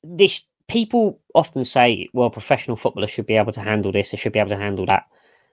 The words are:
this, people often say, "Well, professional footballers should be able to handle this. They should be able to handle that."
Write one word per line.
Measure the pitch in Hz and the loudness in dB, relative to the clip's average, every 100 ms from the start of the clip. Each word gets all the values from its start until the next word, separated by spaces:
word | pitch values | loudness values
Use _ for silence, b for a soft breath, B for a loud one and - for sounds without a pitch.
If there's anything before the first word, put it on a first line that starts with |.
this, | 160 175 196 - - _ - | -6 2 2 2 -12 _ -4
people | 233 220 240 214 - _ | -2 0 2 0 -2 _
often | - 156 139 123 | 0 0 -2 0
say, | 131 123 107 - | 4 4 2 -4
"Well, | 123 120 | 0 0
professional | 117 - 135 - 113 | 0 -2 -2 -2 -4
footballers | - - 104 | -4 -2 -4
should | - 107 | -4 0
be | 110 | 2
able | 95 | 0
to | - | -2
handle | 104 107 98 | -2 0 0
this. | 101 - | 0 -2
They | 104 | -4
should | 113 | -2
be | 107 | -2
able | 101 | -2
to | 101 | -2
handle | 101 98 92 | -4 -2 0
that." | 95 - _ _ _ _ | 0 -2 _ _ _ _